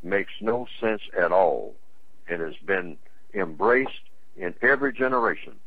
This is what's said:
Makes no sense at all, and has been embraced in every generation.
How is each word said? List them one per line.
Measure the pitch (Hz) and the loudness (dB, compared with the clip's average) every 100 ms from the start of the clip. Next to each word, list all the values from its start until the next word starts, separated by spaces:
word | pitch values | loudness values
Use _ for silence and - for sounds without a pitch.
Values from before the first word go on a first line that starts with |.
Makes | 85 98 95 - | 2 0 0 -2
no | 107 120 123 - | 0 0 -2 -2
sense | 113 107 - 95 | 0 0 -2 2
at | 85 | 4
all, | 90 87 64 50 - - - - - - | 6 6 4 -2 -8 -8 -8 -8 -8 -4
and | 85 | -4
has | 82 76 80 | -4 -6 -2
been | 95 87 76 - - - | -2 -2 -8 -10 -10 -6
embraced | 104 90 78 101 123 131 - - - - - | -2 -2 2 4 4 4 -4 -8 -10 -10 -6
in | 90 - | -6 0
every | 123 135 139 | 4 4 2
generation. | 113 131 127 113 80 - - | 0 2 2 2 0 -6 -10